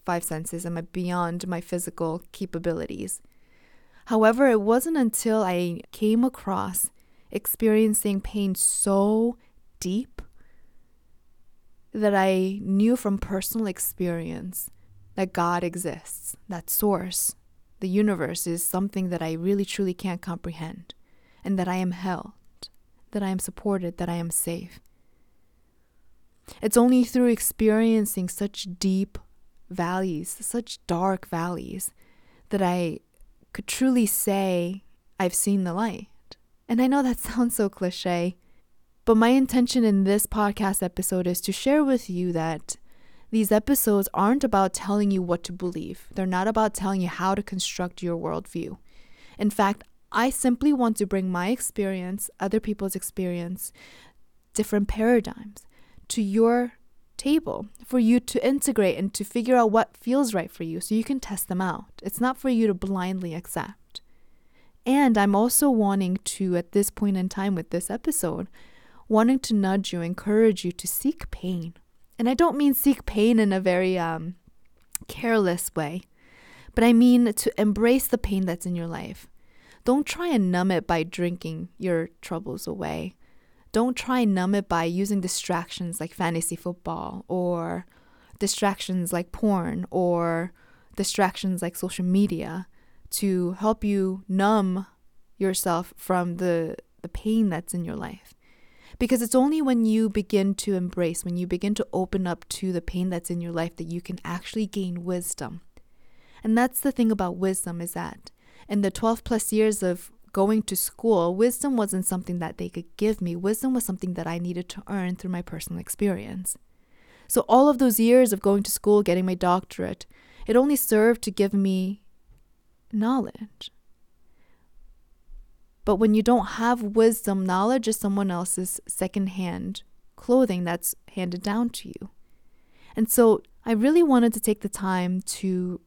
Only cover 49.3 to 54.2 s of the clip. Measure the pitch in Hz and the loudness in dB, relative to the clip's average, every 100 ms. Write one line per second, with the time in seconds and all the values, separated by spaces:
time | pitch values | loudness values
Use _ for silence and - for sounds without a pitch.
49.3 | - 214 - 202 208 - _ _ - 247 | -2 -2 2 2 2 -8 _ _ 0 0
50.3 | - 254 247 294 277 233 220 202 196 185 | 2 0 2 2 4 2 0 0 0 0
51.3 | 180 180 247 - - 196 190 180 202 - | -2 -2 -2 -4 -4 -2 -2 -6 -6 -8
52.3 | - 196 220 214 208 196 185 - - 180 | -6 -2 -2 -2 -4 -4 -6 -8 -6 -4
53.3 | 175 170 185 - - - - - _ | -4 -6 -8 -10 -16 -20 -20 -20 _